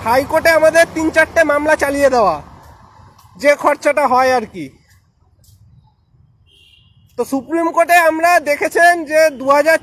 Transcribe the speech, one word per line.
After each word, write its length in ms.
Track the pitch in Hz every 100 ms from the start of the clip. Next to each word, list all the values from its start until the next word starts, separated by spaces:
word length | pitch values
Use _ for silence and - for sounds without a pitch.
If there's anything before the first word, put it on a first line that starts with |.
হাইকোর্টে 480 | 220 262 277 320 330 320
আমাদের 260 | 311 330 330 320
তিন 120 | 311 320
চারটে 260 | 311 339 311
মামলা 240 | 294 302 302
চালিয়ে 260 | 285 285 269 247
দেওয়া, 200 | 196 147 - - - - _ _ - _ _ -
যে 100 | 277 285
খরচাটা 400 | 302 294 302 285 262
হয় 180 | 247 262 254
আর 80 | 220
কি। 120 | 190 135 _ _ _ _ _ _ _ _ _ _ _ _ _ _ _ _ _ _ _ _ _ _ _ _ -
তো 40 | 240
সুপ্রিম 360 | 269 254 330 330 320
কোর্টে 220 | 339 349 330
আমরা 220 | 320 339 349 294
দেখেছেন 420 | 285 330 339 339 349 294
যে 100 | 311 320 254
দু 60 | 262 285
হাজার 240 | 302 320